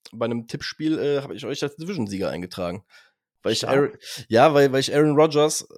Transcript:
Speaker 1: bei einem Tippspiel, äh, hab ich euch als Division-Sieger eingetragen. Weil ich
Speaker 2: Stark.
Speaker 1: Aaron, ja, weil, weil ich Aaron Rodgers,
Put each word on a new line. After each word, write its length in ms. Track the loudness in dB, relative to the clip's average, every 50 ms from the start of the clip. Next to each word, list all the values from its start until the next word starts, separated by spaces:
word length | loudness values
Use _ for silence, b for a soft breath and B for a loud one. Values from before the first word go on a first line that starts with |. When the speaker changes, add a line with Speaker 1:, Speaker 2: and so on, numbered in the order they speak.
| _ -14 -8
Speaker 1:
bei 140 | -6 -4
einem 200 | -4 -4 -4 -6
Tippspiel, 520 | -8 -10 -10 -10 -10 -8 -6 -4 -2 -2 -2
äh, 240 | 0 -2 -2 -2 -4
hab 80 | -6
ich 160 | -10 -10 -8
euch 160 | -8 -6 -6 -6
als 140 | -6 -8
Division-Sieger 520 | -8 -10 -8 -6 -6 -6 -6 -4 -4 -4 -4
eingetragen. 560 | -4 -6 -8 -10 -8 -8 -6 -6 -6 -8 -12 b b b b b b b _ _ _ _ -4
Weil 100 | -4 -2
ich 80 | -2
Speaker 2:
Stark. 140 | -2 0 2
Speaker 1:
Aaron, 180 | 2 2 0 -2 -8 B B B B -6 B
ja, 240 | 4 6 6 6 6
weil, 180 | 6 4 4
weil 100 | 4 0
ich 140 | -2 0 2
Aaron 220 | 2 4 4 6
Rodgers, 500 | 4 4 4 4 2 2 2 0 -4 -8 -10 -12